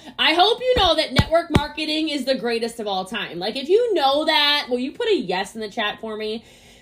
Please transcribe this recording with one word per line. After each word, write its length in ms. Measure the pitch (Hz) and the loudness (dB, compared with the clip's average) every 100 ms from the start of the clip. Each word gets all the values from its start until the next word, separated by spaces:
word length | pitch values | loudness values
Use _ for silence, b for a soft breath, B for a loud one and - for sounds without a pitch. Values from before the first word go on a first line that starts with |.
| B - | B -2
I 140 | 262 | 2
hope 280 | 330 403 466 | 4 4 4
you 120 | 508 494 | 2 2
know 160 | 370 | 2
that 180 | 311 269 | 2 2
network 420 | 262 285 330 330 | 2 4 2 2
marketing 540 | 294 294 302 311 311 311 | 0 0 -4 -4 -2 -2
is 160 | 285 | -2
the 120 | 247 262 | -2 -2
greatest 440 | 233 233 226 233 | -2 -2 -4 -6
of 60 | 208 | -4
all 180 | 190 | -4
time. 340 | 190 226 185 170 | -4 -8 -8 -6
Like, 180 | 190 262 | -6 -4
if 120 | 277 | 2
you 240 | 415 480 | 2 4
know 320 | 349 269 277 | 2 2 2
that, 440 | 311 302 294 294 262 | 2 2 2 0 0
will 80 | 247 | -2
you 140 | 269 | -4
put 160 | - 466 | -4 0
a 60 | |
yes 400 | 359 180 185 196 | 0 0 -4 -4
in 60 | 226 | -8
the 80 | 214 | -8
chat 320 | 240 208 202 | -2 -2 -4
for 160 | 220 214 | -8 -8
me? 260 | 214 226 B B B B | -6 -8 B B B B